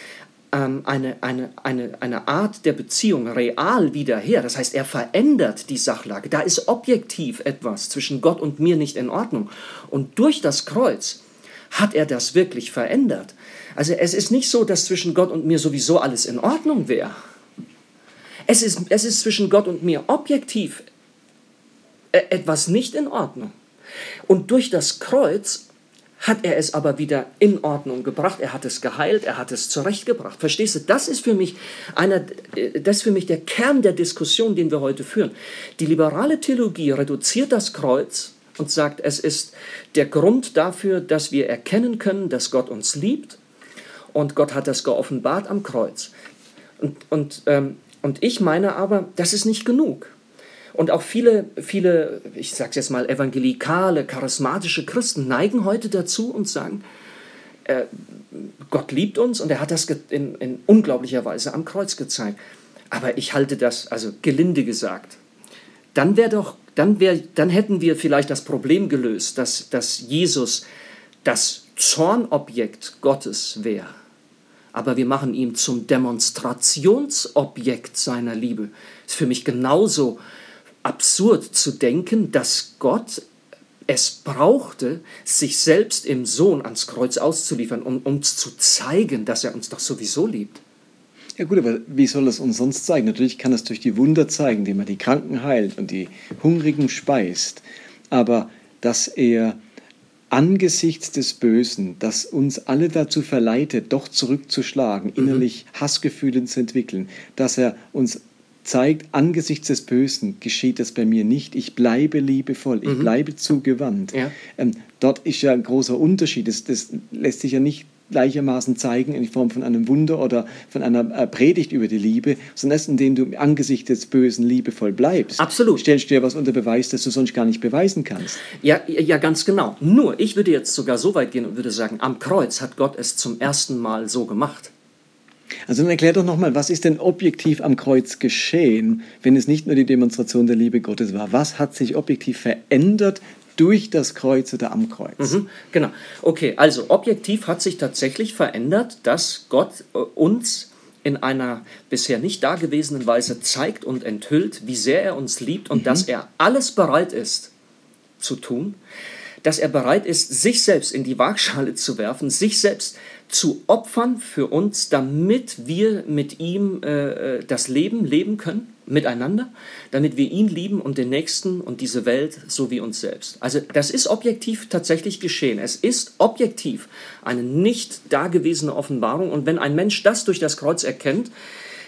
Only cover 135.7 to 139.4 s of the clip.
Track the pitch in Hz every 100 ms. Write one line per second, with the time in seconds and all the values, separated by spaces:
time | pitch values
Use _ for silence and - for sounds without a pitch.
135.7 | 123 170 165 160 185 180 160 170 135 143
136.7 | 165 170 156 180 180 170 - 160 147 147
137.7 | 127 139 131 127 - 123 - - 170 143
138.7 | 110 113 113 - - 131 135